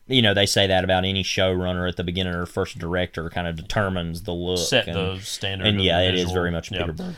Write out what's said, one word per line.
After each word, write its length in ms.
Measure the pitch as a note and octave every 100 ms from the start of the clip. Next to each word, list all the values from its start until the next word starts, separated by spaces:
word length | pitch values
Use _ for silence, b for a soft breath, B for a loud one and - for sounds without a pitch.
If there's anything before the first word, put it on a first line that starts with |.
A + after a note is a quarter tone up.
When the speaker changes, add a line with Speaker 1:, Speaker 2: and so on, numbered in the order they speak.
| -
Speaker 1:
You 140 | C3
know, 120 | G#2+
they 120 | G2 G2+
say 200 | A2 G2
that 160 | F#2
about 220 | F#2 F#2 F#2+
any 180 | F#2+
showrunner 640 | F2+ - F#2 F#2 F2+ F2+ F2+
at 80 | F2+
the 80 |
beginning 300 | F2 F2+ F#2 F2
or 100 | F2
first 320 | - F#2 -
director 520 | E2+ F2+ F2+ - E2
kind 180 | F2+ E2+
of 80 | D#2+
determines 680 | - A2 G2 F#2 E2+ E2
the 100 | F2+
look 240 | F2 F2 F2+
Speaker 2:
Set 280 | E2 B2+ E2
Speaker 1:
and, 80 | E2+
Speaker 2:
the 240 | F#2+ F#2+
standard 460 | G2 - G2 F#2+ G#2
Speaker 1:
and 120 | G2+
Speaker 2:
of 60 | F#2
Speaker 1:
yeah, 140 | E2+
Speaker 2:
the 60 | F#2
Speaker 1:
it 40 | F2+
is 60 |
Speaker 2:
visual. 120 | F2
Speaker 1:
very 180 | F2+ F2
much 180 | E2+ -
a 20 | F2+
Speaker 2:
Yeah. 60 |
Speaker 1:
Peter 120 | E2+
Berg 220 | D#2+ F3+